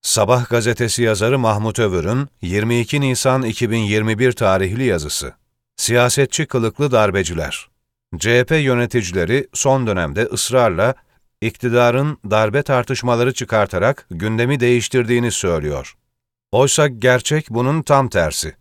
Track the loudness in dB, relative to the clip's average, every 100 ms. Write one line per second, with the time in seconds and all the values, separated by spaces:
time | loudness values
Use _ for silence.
0 | -2 0 2 2 2 0 0 -2 -2 0
1 | 0 2 0 2 2 0 -2 0 0 0
2 | -2 -2 -4 _ -4 -2 0 0 0 -2
3 | 0 0 0 0 -2 -2 -2 0 0 0
4 | 0 2 0 2 0 2 0 -2 0 0
5 | -2 -8 -10 -14 _ _ _ -8 0 2
6 | 2 2 0 0 -2 0 -2 -2 0 2
7 | 2 2 -2 -4 -6 -8 -16 _ _ _
8 | _ -6 0 2 2 0 2 0 0 -2
9 | -2 -2 0 0 -2 -4 0 0 0 -2
10 | -2 -2 -4 -4 0 2 2 2 0 -2
11 | _ _ _ _ -8 -4 0 2 4 2
12 | -2 -4 -2 0 2 0 0 -2 -2 -4
13 | -2 0 0 -2 -2 0 0 0 0 -2
14 | -8 -6 -4 0 0 0 2 2 0 -2
15 | 0 0 0 -2 -2 -2 -2 -6 -10 -20
16 | _ _ _ _ _ 0 2 2 0 2
17 | 2 2 0 -4 -2 -2 -2 -2 2 2
18 | 2 0 0 -2 -8 -12